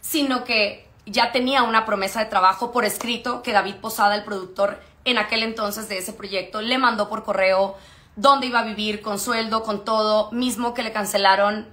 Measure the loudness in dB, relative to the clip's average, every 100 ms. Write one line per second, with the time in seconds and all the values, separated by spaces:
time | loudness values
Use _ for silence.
0 | -4 -2 0 -2 0 0 0 -4 -20 _
1 | -4 0 2 2 2 2 4 2 2 -2
2 | -2 -2 0 4 4 4 -2 0 0 -2
3 | -4 -4 -4 -4 0 0 0 -6 -8 0
4 | 2 2 -4 -8 -8 -2 -2 -2 -16 _
5 | -2 0 0 -2 -2 -4 -6 -6 -8 -8
6 | -8 -10 -6 -6 -6 -6 -2 2 2 2
7 | -4 -4 -4 2 4 4 2 -2 -18 -20
8 | -20 2 4 4 4 0 0 -4 -4 -4
9 | -4 -6 -2 -2 0 -2 -2 -4 0 0
10 | 4 2 0 -2 -2 -2 -4 -4 -6 -4
11 | -2 2 4 4 2 0 -10